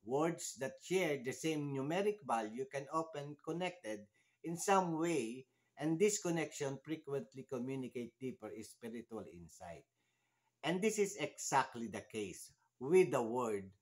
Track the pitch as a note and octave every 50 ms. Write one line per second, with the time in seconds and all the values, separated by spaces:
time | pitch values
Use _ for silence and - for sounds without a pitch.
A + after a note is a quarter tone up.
0 | _ G#2+ B2+ C#3 D#3 E3+ E3+ - - - - - C3+ C3+ C3+ - - - F3 F#3+
1 | F#3 D#3+ D3 C3+ A#2+ C3 B2+ - - D#3+ D#3+ D3+ D3 C#3+ C#3 C3+ C3+ C#3+ E3 F#3
2 | G3+ G#3+ G3+ - - B2 A#2+ A2+ A2 G#2+ A2 A#2+ C3+ - - C#3 A#2 C3+ D3+ D#3+
3 | E3 - - D3 C#3+ C#3+ D3 - _ - D#3 E3+ F#3 F3+ F3 - - G#2+ A2 -
4 | - _ _ _ _ _ _ _ _ D#3+ E3 E3+ - - G3 G3 F#3 E3+ D#3+ D#3
5 | D#3+ F3 E3+ D3 A#2 A2 A#2+ C3 - _ _ _ _ _ _ - C#3+ D#3 E3 D#3+
6 | G3 G#3+ G3+ - - F3+ E3 E3 D#3+ D#3 - - D3 C3+ C#3 C3+ _ D3+ D#3+ D#3
7 | - - C#3 C#3 A2+ - _ C3+ B2+ _ - B2 A#2+ C3 C3+ C3+ B2+ A#2+ - B2+
8 | A#2+ - _ _ C3 C3 A#2+ - - G#2+ - A2 A2 - - _ - A#2 A2+ A#2+
9 | A2 _ A2+ G#2+ F#2 - - F2 E2+ D#2+ - - - F2 E2 - - _ _ _
10 | _ _ _ _ _ _ _ _ _ _ _ _ - D3+ E3+ F#3+ F#3+ A3 G#3+ G#3+
11 | G3+ F3 - - D3 C#3 - - - - D3 C3+ B2+ - - A#2+ A#2 A2 F#2 G#2+
12 | G2 - - A2 G#2 F#2+ E2+ - - - _ _ _ _ _ _ B2 C3+ E3+ F#3
13 | F3+ D3 C3+ C3 A#2+ A2 A#2 B2+ B2 A2+ G#2+ G2+ F#2+ F#2+ - _